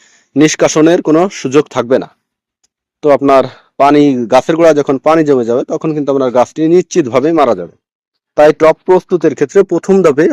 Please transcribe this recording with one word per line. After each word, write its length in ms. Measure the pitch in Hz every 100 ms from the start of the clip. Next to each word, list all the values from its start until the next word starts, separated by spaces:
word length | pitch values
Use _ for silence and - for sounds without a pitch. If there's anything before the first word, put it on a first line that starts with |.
| _ _ _ 135
নিষ্কাশনের 640 | 156 - 156 156 156 175 -
কোনো 120 | 156 196 -
সুযোগ 240 | - 143 -
থাকবে 220 | 127 117 123
না। 60 | 87 _ _ _ _ _ _ _ _ _
তো 60 | 147 131
আপনার 280 | 139 135 127 - _ -
পানি, 200 | 139 147 147 127 110
গাছের 220 | 127 - 160
গোড়ায় 180 | 165 147
যখন 160 | 143 131 151
পানি 160 | 165 147
জমে 160 | 131 113
যাবে, 120 | 120 -
তখন 180 | 160 160 151
কিন্তু 120 | 143
আপনার 160 | 139 131 123
গাছটি 220 | 120 - 160
নিশ্চিতভাবেই 600 | 180 175 185 127 123 151 165
মারা 140 | 131 95
যাবে। 140 | 85 _ _ _ _ _ _ -
তাই 140 | 151 156
টব 160 | 156 160 -
প্রস্তুতের 480 | 185 - 175 156 -
ক্ষেত্রে 220 | 143 196 190
প্রথম 240 | 170 - 190
ধাপে 200 | 170 135 180